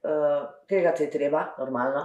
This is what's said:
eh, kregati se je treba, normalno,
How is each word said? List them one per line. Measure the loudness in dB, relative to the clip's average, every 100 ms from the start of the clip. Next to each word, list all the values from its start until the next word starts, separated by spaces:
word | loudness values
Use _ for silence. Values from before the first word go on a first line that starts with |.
eh, | -2 0 2 0 -4 -14
kregati | _ 2 2 2
se |
je | -2
treba, | 0 0 0 -2
normalno, | -6 -6 -2 0 -2